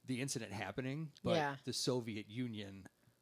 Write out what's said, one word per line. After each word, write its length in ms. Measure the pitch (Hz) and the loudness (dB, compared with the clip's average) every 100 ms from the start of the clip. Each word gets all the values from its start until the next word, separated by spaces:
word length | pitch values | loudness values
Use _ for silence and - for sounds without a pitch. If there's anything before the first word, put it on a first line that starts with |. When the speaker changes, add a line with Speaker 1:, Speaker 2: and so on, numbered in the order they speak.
| - | -2
Speaker 1:
the 140 | 123 | -2
incident 320 | 139 127 107 | 0 -2 -2
happening, 580 | 98 95 104 131 143 156 - | -2 -2 0 -2 -2 -6 -4
but 100 | - 170 | 4 6
Speaker 2:
Yeah. 200 | 143 135 | 6 0
Speaker 1:
the 80 | - | -2
Soviet 560 | 120 - 127 117 107 104 | 0 2 2 2 -4 -4
Union 580 | 113 123 107 98 98 95 _ - _ | -4 -2 -2 -6 -10 -14 _ -20 _